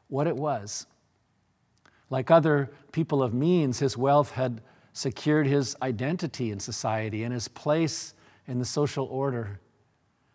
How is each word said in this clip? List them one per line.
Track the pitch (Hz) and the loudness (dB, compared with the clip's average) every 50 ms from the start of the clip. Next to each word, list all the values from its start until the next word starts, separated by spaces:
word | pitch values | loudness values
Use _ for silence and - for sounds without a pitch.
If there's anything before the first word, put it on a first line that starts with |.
| _ | _
what | _ 139 135 151 170 | _ -4 -2 0 0
it | 135 | -2
was. | 127 151 151 135 107 98 104 - - - - _ _ _ _ _ _ _ _ _ _ _ _ _ _ _ _ _ _ _ _ _ _ _ _ | -2 -2 -2 -4 -4 -6 -8 -10 -10 -12 -14 _ _ _ _ _ _ _ _ _ _ _ _ _ _ _ _ _ _ _ _ _ _ _ _
Like | 131 131 123 - | -4 -4 4 6
other | 165 165 143 160 147 143 139 135 - - - - | 6 8 8 6 4 2 2 -2 -6 -16 -20 -6
people | - 160 160 - 151 139 | -2 -2 0 2 2 2
of | 131 117 110 | 2 2 2
means, | 123 147 175 180 170 151 131 117 - | 2 2 4 4 4 4 2 0 0
his | 143 131 - | 0 0 0
wealth | 120 127 139 143 147 143 - | 0 2 4 6 6 4 2
had | - 131 131 127 120 110 - - - _ _ _ _ | 0 -2 -2 -2 -2 -6 -12 -20 -20 _ _ _ _
secured | - - 135 - - - 147 151 156 147 | -6 -6 -6 -6 -2 0 2 2 4 4
his | 135 143 143 131 113 - - | 4 2 2 0 -2 -4 -6
identity | 127 135 120 101 127 143 180 175 175 135 - - 127 110 | -4 -4 -4 -2 -2 -4 -2 -4 -4 -8 -6 -4 -4 -4
in | 104 98 | -4 -6
society | - - 110 - - 113 110 110 110 110 110 107 | -8 -8 -8 -6 -4 -2 -2 -2 -2 -4 -4 -4
and | 113 120 123 | -4 -4 -4
his | 120 107 - | -6 -6 -8
place | - - - 151 151 165 165 151 - - - - - _ _ - _ _ _ | -12 -6 0 0 2 2 2 0 -2 -6 -10 -12 -16 _ _ -20 _ _ _
in | - 127 123 | -6 -4 -4
the | 123 | -4
social | - - 151 147 143 - 143 131 - | -2 -2 -2 -2 0 -2 -4 -6 -6
order. | 131 131 139 139 123 117 113 101 101 95 - _ _ _ _ _ _ _ _ _ _ _ _ _ _ | -4 -4 -4 -2 -4 -4 -6 -8 -10 -14 -16 _ _ _ _ _ _ _ _ _ _ _ _ _ _